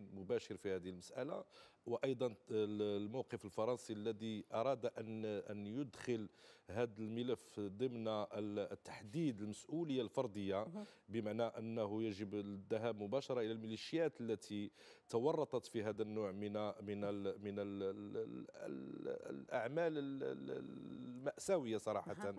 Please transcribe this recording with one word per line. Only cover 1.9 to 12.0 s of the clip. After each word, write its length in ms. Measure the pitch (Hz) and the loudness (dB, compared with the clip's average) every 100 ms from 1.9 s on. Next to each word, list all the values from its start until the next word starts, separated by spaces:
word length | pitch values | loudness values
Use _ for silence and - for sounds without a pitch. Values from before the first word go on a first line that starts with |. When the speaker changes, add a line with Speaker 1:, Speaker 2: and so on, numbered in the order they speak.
| 117 135 123 123 107 - | 2 4 4 2 0 0
Speaker 1:
الموقف 960 | 110 104 104 104 101 104 127 117 - 104 | 2 4 4 4 2 0 -2 -2 -4 -4
الفرنسي 480 | - 110 123 - | 0 2 2 0
الذي 520 | 104 107 107 113 107 - | -2 0 0 0 -2 0
أراد 320 | 110 120 131 113 | 2 4 4 2
أن، 400 | - 113 110 107 | -2 -4 -2 0
أن 420 | 104 - 104 101 | 0 -2 -4 -2
يدخل 640 | 117 143 - - 117 101 - - - - | -2 -4 -4 0 0 0 -10 -20 -18 -4
هذا 260 | 98 120 107 | 2 2 0
الملف 600 | 110 113 123 113 - - | -4 0 0 0 -2 -4
ضمن 480 | 101 98 127 120 110 | -4 2 0 2 0
ال-، 520 | 107 101 104 107 104 | 2 0 0 0 0
التحديد 840 | 95 98 - - 107 135 160 104 | -2 -4 -8 -12 -4 2 4 2
المسؤولية 600 | 104 101 - 156 165 131 | -2 -4 -2 0 2 2
الفردية، 640 | 110 - 123 101 98 95 | 2 2 0 2 2 2
Speaker 2:
مهم. 220 | 107 185 107 - - | 2 -4 -8 -12 -4
Speaker 1:
بمعنى 340 | 110 107 110 | 0 2 2
أنه 600 | 113 113 113 113 104 107 | 2 0 -2 0 2 2